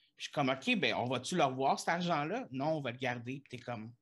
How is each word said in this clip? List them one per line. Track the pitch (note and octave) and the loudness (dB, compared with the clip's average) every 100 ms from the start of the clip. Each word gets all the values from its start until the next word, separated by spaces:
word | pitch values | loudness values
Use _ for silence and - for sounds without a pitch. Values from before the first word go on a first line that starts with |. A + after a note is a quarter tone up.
| _ - | _ -12
je | - | -6
suis | |
comme, « | D3+ C3 | 0 2
OK, | C3 - A#3 | 2 2 2
ben, | B2+ F#2+ | 2 2
on | A#2+ | 0
va-tu | B2 - F3+ | -2 0 4
leur | C#3+ C3 | 4 4
voir | C3+ G3+ | 2 2
cet | - | 0
argent-là ? » | E3+ F3 D#3 D3+ A#3 B3 | 0 2 0 0 -4 -4
Non, | C3 D3 D#3+ | -2 0 0
on | |
va | C3 | -2
le | B2+ | -2
garder. | B2+ B2 A#2+ C#3 | -2 -4 -6 -10
Puis | - A#2 | -10 -12
t'es | |
comme | - A#2 A2 A#2 | -8 -8 -8 -16